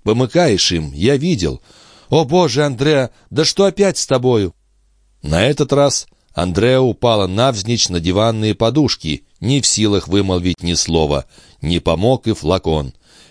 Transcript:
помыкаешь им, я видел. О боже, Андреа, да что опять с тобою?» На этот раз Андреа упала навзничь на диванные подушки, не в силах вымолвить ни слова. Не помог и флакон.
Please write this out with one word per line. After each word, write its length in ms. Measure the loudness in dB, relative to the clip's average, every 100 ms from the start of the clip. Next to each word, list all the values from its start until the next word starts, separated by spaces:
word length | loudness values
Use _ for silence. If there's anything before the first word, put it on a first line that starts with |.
помыкаешь 680 | -2 0 2 2 2 2 0
им, 220 | -2 -4
я 240 | -2 0 2
видел. 440 | 0 0 -2 -6 _ -20 -20 -20 _
О 160 | 0
боже, 400 | 2 2 2 0
Андреа, 460 | -2 0 0 2 0 -8 _
да 140 | -2
что 200 | -2 2
опять 340 | 0 2 0 0
с 80 | -2
тобою?» 480 | 0 2 0 0 -6 _ _ _ _ _ _
На 220 | -4 0
этот 280 | 0 0 0
раз 340 | 2 2 0 -8 _ _
Андреа 460 | -4 -2 2 2 2
упала 460 | 0 0 0 0 0
навзничь 640 | 0 0 -2 -4 -4 -2
на 100 | -2
диванные 560 | 0 0 0 0 -2
подушки, 680 | 0 0 2 0 -2 -6 -8 -10 _
не 200 | -2 0
в 60 | 0
силах 400 | 0 0 0 0
вымолвить 560 | 0 2 0 -2 -2
ни 120 | -4
слова. 500 | -4 0 0 0 -2 -6 -20 -20 _
Не 180 | -4 -2
помог 480 | -2 0 0 0 -2
и 40 |
флакон. 600 | -4 -2 -2 0 -2 -4 -12 _ _ -20